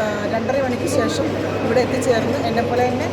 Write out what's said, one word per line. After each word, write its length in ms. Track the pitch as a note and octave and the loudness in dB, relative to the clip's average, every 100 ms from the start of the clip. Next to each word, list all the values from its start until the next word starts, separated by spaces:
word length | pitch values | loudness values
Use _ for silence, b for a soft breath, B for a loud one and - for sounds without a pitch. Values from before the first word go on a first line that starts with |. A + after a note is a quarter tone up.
ആ, 300 | G#3+ G#3 G#3 A3+ | -2 0 -2 -2
രണ്ടര 260 | A3+ C#4 | 0 0
മണിക്ക് 240 | C4 A#3+ - | 0 0 0
ശേഷം 400 | - A3 - D#3+ - D4+ - | 0 0 0 -2 -2 -2 -2
ഇവിടെ 160 | A3 A#3 | 2 2
എത്തിച്ചേർന്നു. 580 | B3 B3+ C4 A#3 G#3+ C4+ | 2 0 2 0 2 -2
എന്നെപ്പോലെ 480 | A#3 A3+ A#3 A#3+ B3 | 0 0 0 0 0
തന്നെ 200 | B3 D#4+ | 0 -4